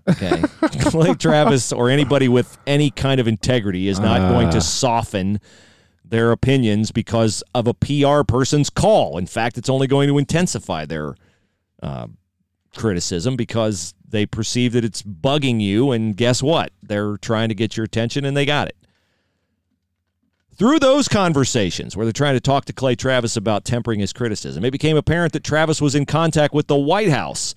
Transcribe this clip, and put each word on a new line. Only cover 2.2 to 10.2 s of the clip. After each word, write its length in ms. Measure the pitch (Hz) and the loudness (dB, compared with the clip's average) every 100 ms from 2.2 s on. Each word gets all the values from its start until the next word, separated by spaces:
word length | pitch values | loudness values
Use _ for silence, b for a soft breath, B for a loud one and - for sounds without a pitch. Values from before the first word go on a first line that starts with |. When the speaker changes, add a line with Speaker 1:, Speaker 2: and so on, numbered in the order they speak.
| 127 | 4
Speaker 1:
with 300 | 123 117 - - | 4 0 -6 -2
any 240 | 143 147 | 2 0
kind 280 | - 135 135 | 0 0 2
of 80 | 117 | 2
integrity 600 | 110 - 127 101 90 95 | 0 0 0 0 -2 -2
is 120 | 95 | 0
not 300 | 107 92 92 | 2 2 2
going 180 | - 69 | 2 2
to 60 | 82 | 0
Speaker 2:
Ah. 40 | |
Speaker 1:
soften 800 | 78 - 131 117 110 98 95 104 b b b b b b | -2 0 0 0 -2 -4 -2 -4 b b b b b b
their 280 | - 113 117 | -4 0 2
opinions 600 | 113 131 135 113 104 110 | 2 2 2 2 2 0
because 500 | 117 - 117 113 90 - 127 | -4 -2 0 0 -2 -4 -2
of 120 | 117 | -2
a 60 | |
P 300 | - - 143 | -2 -2 2
R 200 | 139 147 | 2 2
person's 460 | 139 120 131 147 143 | 2 0 2 0 0
call. 480 | - 180 202 98 78 | 0 4 4 2 -4
In 80 | 90 | -6
fact, 320 | 113 117 - | -4 -4 -4
it's 120 | 113 | -2
only 180 | 131 135 | -2 2
going 200 | 139 143 | 2 2
to 100 | |
intensify 640 | 143 | 2